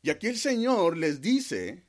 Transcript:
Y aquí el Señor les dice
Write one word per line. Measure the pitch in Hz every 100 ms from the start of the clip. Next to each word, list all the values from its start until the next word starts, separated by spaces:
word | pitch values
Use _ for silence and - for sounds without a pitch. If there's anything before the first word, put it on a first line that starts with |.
Y | 143
aquí | 151 220
el | 240
Señor | 285 240 240 233 170 165
les | 156 147
dice | 170 269 262 101 90 120